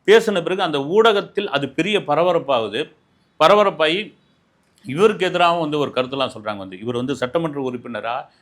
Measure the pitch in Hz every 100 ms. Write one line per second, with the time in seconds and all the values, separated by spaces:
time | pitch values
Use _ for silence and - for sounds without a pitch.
0 | - 220 220 190 165 190 180 143 143 202
1 | 226 202 175 - 202 143 139 - 185 202
2 | 143 147 180 170 139 123 110 110 165 _
3 | _ _ _ - 156 208 196 156 156 180
4 | 208 _ _ _ _ _ _ _ - 143
5 | 214 180 180 170 170 170 151 151 131 127
6 | 127 139 127 107 107 101 95 92 110 120
7 | 127 139 123 170 165 143 127 123 123 113
8 | 110 131 147 _